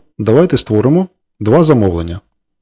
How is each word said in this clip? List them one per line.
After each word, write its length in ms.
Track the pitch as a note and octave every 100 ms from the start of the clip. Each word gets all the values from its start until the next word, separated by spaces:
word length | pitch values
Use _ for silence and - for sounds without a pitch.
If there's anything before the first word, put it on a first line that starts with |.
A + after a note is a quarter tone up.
| _ -
давайте 380 | G#2+ B2 F3+ A#2+
створимо 520 | - G#2+ A#2+ E3 F#3+ _ _ -
два 220 | G#2+ C#3+
замовлення. 580 | D#3 B2+ G2 E2+ E2 F2 - _ _ _